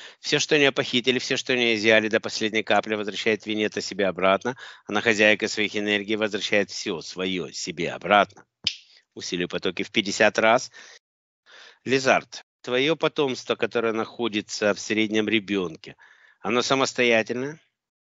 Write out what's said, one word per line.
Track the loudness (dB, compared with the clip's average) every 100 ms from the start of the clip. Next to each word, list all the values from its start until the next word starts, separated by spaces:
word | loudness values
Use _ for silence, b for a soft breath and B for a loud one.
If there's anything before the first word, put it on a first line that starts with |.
| B B
Всё, | -2 -2
что | 2 4
у |
неё | 4
похитили, | 2 0 0 0 0
всё, | -2 -4
что | -2
у | 0
неё | 2
изъяли | 2 4 4 4
до | 0
последней | -2 -4 -2 -2
капли, | 2 0 2
возвращает | -2 -4 -4 -2 -2 -2
Венета | -2 -2 -2
себе | -6 -2 -2
обратно. | 2 2 2 0 -6 B B -6
Она | -2
хозяйка | 0 4 4 4 0
своих | -2 -4 -2
энергий, | 0 0 0 -2
возвращает | -2 -2 0 0 0
всё | -4 -6 -6
своё | -8 -6 -4 -4 -6
себе | -8 -10 -6 -6
обратно. | -6 2 4 4 -2 -20 _ -8 B B B _ -14
Усилию | -8 -6 -4
потоки | -4 -6 -6
в | -2
пятьдесят | -2 -2 2 2 4
раз. | 4 4 0 B B B _ _ _ _ _ B B B -2
Лизард, | 0 4 2 0 -12 -20 _
твоё | -4 0 0 0
потомство, | -2 0 -2 -2 -4 -2
которое | -2 0 0
находится | -2 -4 -4 -4 -2 -4 0 0 0
в |
среднем | 0 0 2 2 0
ребёнке, | 0 0 -2 -2 -6 -16 -20 b b b b
оно | -2 -2
самостоятельное? | 2 0 0 0 2 2 0 -4 -6 -10 _ _ _ _